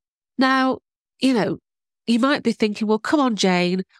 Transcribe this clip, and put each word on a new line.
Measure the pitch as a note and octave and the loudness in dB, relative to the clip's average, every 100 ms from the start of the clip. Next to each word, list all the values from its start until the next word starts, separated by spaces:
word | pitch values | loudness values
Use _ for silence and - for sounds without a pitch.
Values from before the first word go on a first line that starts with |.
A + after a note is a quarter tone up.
| _ _ _ - | _ _ _ -2
Now, | C4 C4 C4 - _ _ _ _ | 0 2 0 -4 _ _ _ _
you | C4 | 0
know, | A#3+ D#3 D#3+ _ _ _ _ - | 0 0 -4 _ _ _ _ -2
you | A#3 | 0
might | C4+ C#4+ | 2 0
be | A#3 | -2
thinking, | - G#3+ G#3 G#3 | -2 -2 -2 -2
"Well, | G#3+ | -2
come | - D4+ | 0 0
on, | C4 G3+ | 0 0
Jane, | F#3+ F3+ F3+ F#3 - _ | 0 2 0 -2 -6 _